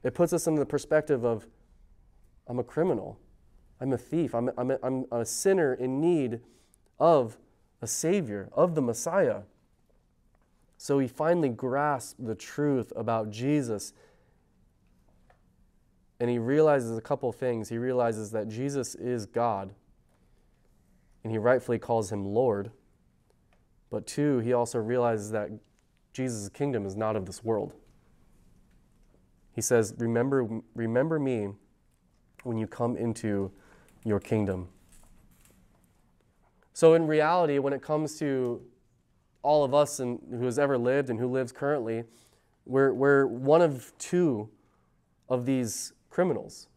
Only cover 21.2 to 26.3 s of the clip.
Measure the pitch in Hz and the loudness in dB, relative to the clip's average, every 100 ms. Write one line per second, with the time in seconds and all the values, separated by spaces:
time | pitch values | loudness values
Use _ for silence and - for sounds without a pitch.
21.2 | 110 110 117 127 - 117 - 117 98 101 | -6 2 4 4 2 -4 0 -2 0 -4
22.2 | 98 107 131 101 101 - _ _ _ _ | 0 2 2 0 -6 -14 _ _ _ _
23.2 | _ _ _ _ _ _ _ 110 - - | _ _ _ _ _ _ _ -10 -8 -2
24.2 | 147 131 113 123 117 123 107 123 120 110 | 0 2 2 0 0 -2 -2 0 0 -2
25.2 | 104 110 104 107 _ _ _ _ _ - | -4 -6 -6 -10 _ _ _ _ _ -6
26.2 | 131 | -4